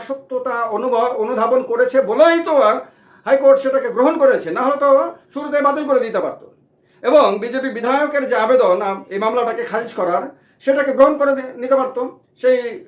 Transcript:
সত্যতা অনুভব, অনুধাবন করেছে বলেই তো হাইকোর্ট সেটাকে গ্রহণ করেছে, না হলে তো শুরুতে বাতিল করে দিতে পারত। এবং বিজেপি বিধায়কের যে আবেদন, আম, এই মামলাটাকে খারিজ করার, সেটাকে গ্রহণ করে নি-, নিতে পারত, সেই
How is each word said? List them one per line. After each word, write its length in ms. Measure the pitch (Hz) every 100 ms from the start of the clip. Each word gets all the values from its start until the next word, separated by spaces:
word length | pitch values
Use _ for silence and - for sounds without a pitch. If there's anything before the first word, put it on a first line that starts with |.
| -
সত্যতা 560 | 269 - 254 254 233
অনুভব, 500 | 226 - 254 277 294 220
অনুধাবন 460 | 220 220 - 254
করেছে 380 | - 233 254 262
বলেই 380 | 190 247 330 339
তো 160 | 330 285 214 262 - _ _ _ 220
হাইকোর্ট 340 | 269 269 269
সেটাকে 300 | 269 262 240
গ্রহণ 280 | 202 277 320
করেছে, 340 | 269 208 160
না 100 | 196
হলে 160 | 262 277
তো 340 | 277 269 339 - _
শুরুতে 280 | 277 294 294
বাতিল 240 | 269 311 285
করে 140 | 254
দিতে 200 | 226 190
পারত। 300 | 160 - - _ _ _ _ _
এবং 380 | 226 294 214 202
বিজেপি 300 | 233 262 262
বিধায়কের 600 | 220 233 277 294 285 220
যে 60 | 226
আবেদন, 460 | 226 262 196 185
আম, 220 | 202 196 -
এই 100 | 196
মামলাটাকে 440 | 220 240 226 226
খারিজ 300 | 190 214 233
করার, 300 | - 180 175 139 - _ _
সেটাকে 320 | 269 277 277
গ্রহণ 240 | 254 285 285
করে 140 | 277 262
নি-, 220 | 254 240
নিতে 180 | 254 269
পারত, 320 | 254 240 262 - _ _
সেই 440 | 254 254 240 185